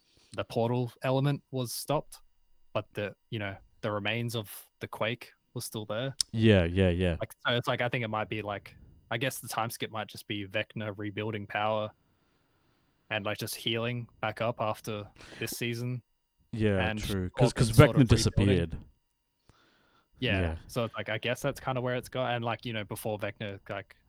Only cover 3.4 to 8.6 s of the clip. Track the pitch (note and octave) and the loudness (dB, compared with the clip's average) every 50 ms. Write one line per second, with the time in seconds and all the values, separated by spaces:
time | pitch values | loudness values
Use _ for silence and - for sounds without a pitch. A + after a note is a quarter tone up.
3.4 | G#2 G2 F#2+ - - - _ _ - A2 G#2 G#2 G2+ G#2 A2 A#2 A#2+ A#2 A2+ A#2 | -4 -6 -6 -10 -16 -20 _ _ -4 -2 -2 0 0 0 0 0 -2 -2 -4 -4
4.4 | G2+ - - - - - _ _ A#2+ - - - A2 A2 A#2+ - - - - _ | -6 -8 -12 -16 -18 -20 _ _ -12 -12 -4 -2 -2 -2 -2 -4 -10 -18 -20 _
5.4 | _ _ - B2 - - - A2 F#2 - G#2+ A2+ C3 C3+ - - - - - A2+ | _ _ -12 -10 -10 -8 -8 -8 -6 -4 -4 -4 -4 -4 -6 -6 -8 -4 0 6
6.4 | A2 A2 G#2 F#2 E2+ E2+ F2 G2 F#2+ F2+ E2+ F2+ F#2 F2 D#2+ - - - - - | 8 8 10 8 8 6 4 4 4 4 4 4 2 2 0 0 -4 -8 -8 -6
7.4 | - C3+ A#2+ B2 - C3+ B2 A#2 B2 A#2+ - B2+ A#2 G#2+ A2 G#2+ G#2 F#2+ G#2+ G#2+ | -2 0 0 0 0 0 0 0 0 -2 -2 -2 -2 -2 -2 -4 -2 -2 -4 -6
8.4 | G2+ G#2 G2+ G2 | -4 -4 -6 -8